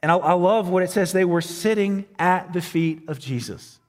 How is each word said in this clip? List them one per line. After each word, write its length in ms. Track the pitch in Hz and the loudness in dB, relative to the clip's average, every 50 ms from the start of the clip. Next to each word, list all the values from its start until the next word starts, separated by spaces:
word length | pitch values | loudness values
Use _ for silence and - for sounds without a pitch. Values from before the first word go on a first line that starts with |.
And 120 | - 151 170 | 2 2 2
I, 40 | |
I 160 | 180 156 151 175 | 2 4 2 2
love 340 | 180 175 185 214 226 208 180 | 4 4 4 2 2 0 0
what 160 | 185 185 185 | 0 0 0
it 60 | 180 | 0
says. 220 | 185 214 190 165 - | 0 0 0 2 2
They 120 | 185 190 | 2 2
were 160 | 175 170 170 | 4 2 0
sitting 640 | 165 170 170 - - 220 220 214 202 202 202 196 196 - - | -2 -4 -8 -4 -2 0 0 0 0 0 -2 -4 -6 -10 -6
at 360 | - 165 180 185 185 180 175 175 | -2 2 2 2 2 -2 -4 -6
the 80 | 180 | -6
feet 480 | 170 - - 165 165 165 160 160 - - | -6 -2 0 0 0 0 -2 -4 -8 -10
of 100 | 151 127 | -10 -10
Jesus. 640 | - 131 131 120 - 80 98 - - - - _ _ | -8 -6 -6 -6 -6 -8 -12 -14 -16 -20 -20 _ _